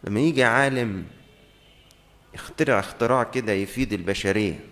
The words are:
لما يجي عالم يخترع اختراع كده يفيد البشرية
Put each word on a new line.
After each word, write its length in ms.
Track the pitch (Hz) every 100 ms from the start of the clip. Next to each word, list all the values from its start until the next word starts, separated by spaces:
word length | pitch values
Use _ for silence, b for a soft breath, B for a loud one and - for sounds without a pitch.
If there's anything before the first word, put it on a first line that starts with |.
لما 160 | - 104
يجي 240 | 151 139
عالم 600 | 123 120 139 131 117 95 80 - - - - _ - - - - _ - _
يخترع 440 | - - - 147 110
اختراع 440 | 98 - 117 127
كده 300 | 120 127 110
يفيد 400 | 98 98 - 127
البشرية 680 | 101 87 98 98 98 104 80 -